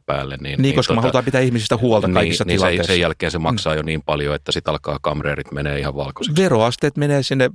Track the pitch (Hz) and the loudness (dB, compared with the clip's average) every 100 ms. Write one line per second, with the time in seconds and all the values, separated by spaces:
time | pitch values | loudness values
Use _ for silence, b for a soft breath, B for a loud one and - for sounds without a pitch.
0 | - 69 67 69 - 139 135 131 120 117 | -4 -4 -4 -8 -6 0 2 2 0 0
1 | 123 127 120 127 131 120 107 117 123 110 | 2 0 2 2 2 0 0 0 2 2
2 | 92 92 82 85 90 85 90 87 87 90 | 4 2 2 0 0 2 2 2 2 2
3 | 85 80 85 85 80 90 80 78 78 78 | 2 0 -2 -2 0 0 0 -2 -2 -4
4 | - 73 71 73 - 80 78 76 - 71 | -2 -2 -2 -4 -4 -4 -2 -4 -4 -4
5 | 78 73 71 73 69 69 71 71 71 69 | -2 -2 -2 -4 -6 -6 -4 -2 -4 -4
6 | 69 - - 151 190 117 117 - 151 147 | -6 -6 -4 2 2 4 2 0 -2 0
7 | 147 143 127 135 127 | 0 0 0 0 0